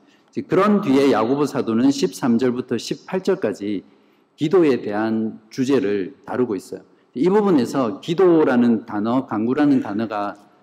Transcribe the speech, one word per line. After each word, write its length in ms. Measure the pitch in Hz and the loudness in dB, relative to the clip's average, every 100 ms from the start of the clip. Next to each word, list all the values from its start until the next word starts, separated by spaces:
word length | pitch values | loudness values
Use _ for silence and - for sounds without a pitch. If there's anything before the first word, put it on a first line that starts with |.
| _ _ _ - - | _ _ _ -12 -2
그런 320 | 170 208 202 | 2 4 2
뒤에 320 | 147 135 139 | 2 4 4
야고보 340 | 107 110 143 139 | 2 2 0 -2
사도는 440 | 143 107 110 135 | -2 -2 2 2
십삼 480 | 139 185 - 135 117 | 2 -2 -2 0 2
절부터 400 | 127 123 - 117 | 0 -2 -4 -6
십팔 440 | - - - 190 | -6 -10 -6 -6
절까지 600 | 185 185 110 92 101 101 - _ _ _ _ - | -2 -2 -2 -4 -6 -8 -10 _ _ _ _ -6
기도에 400 | 143 185 156 120 | 0 4 4 2
대한 580 | 110 104 110 110 110 - _ | -2 -4 -2 -2 -4 -8 _
주제를 640 | - 127 135 98 101 85 - | -6 0 0 0 -2 -4 -12
다루고 320 | - 107 120 95 | -8 -4 -2 -4
있어요. 240 | - - - _ _ | -8 -18 -18 _ _
이 160 | - 180 | -2 2
부분에서 720 | 208 202 151 117 139 117 95 | 2 2 2 0 -2 -2 -4
기도라는 880 | - 170 185 165 143 123 120 110 - | -6 2 4 4 4 4 2 0 -2
단어, 400 | 104 107 127 131 | -6 -2 -2 -2
간구라는 560 | 110 117 135 147 131 | -4 -2 0 2 2
단어가 520 | 113 104 110 107 101 90 _ _ | 0 -6 -6 -6 -6 -10 _ _